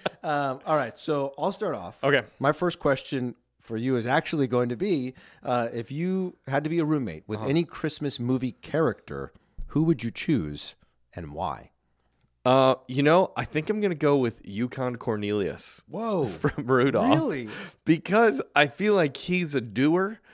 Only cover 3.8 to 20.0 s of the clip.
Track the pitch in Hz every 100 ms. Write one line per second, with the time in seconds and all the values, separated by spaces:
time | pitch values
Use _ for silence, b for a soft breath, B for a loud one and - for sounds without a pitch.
3.8 | 127 127 113 147 - 156 131 123 123 117
4.8 | 208 160 127 - B B - 120 117 120
5.8 | 113 143 180 185 180 - - 139 151 170
6.8 | 151 151 113 80 - 107 127 156 165 -
7.8 | 156 - 147 - 120 131 127 - - 156
8.8 | 151 101 - 69 67 _ _ - - 143
9.8 | 160 147 117 - - 135 76 73 - -
10.8 | _ _ _ - 78 73 76 58 - _
11.8 | _ _ _ _ _ _ 123 131 131 -
12.8 | - 127 143 170 190 - 123 147 156 214
13.8 | 202 156 147 143 120 - - 101 120 131
14.8 | 127 117 - 107 104 104 87 - - -
15.8 | - 160 226 196 127 82 147 - 123 131
16.8 | 135 117 - - 285 147 110 B B B
17.8 | - 160 - 208 226 262 - 143 147 -
18.8 | 208 202 151 - - 180 165 143 117 101
19.8 | 143 175